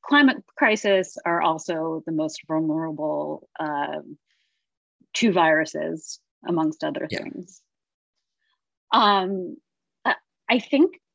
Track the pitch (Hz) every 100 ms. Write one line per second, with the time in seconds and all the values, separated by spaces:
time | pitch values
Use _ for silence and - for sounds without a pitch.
0 | - 285 269 - _ - 269 156 208 190
1 | 185 - 175 170 165 160 - 160 160 160
2 | - 156 156 - - 160 160 156 160 151
3 | 151 147 151 151 - - 156 147 147 151
4 | - 147 _ _ _ _ _ _ _ _
5 | _ - 233 180 160 156 156 156 160 165
6 | - - _ _ - 170 156 156 156 143
7 | 143 - - - 180 - _ _ _ _
8 | _ _ _ _ _ _ _ _ _ 233
9 | 208 196 185 190 175 156 _ _ _ _
10 | 170 - _ _ - 240 - 277 370 -
11 | _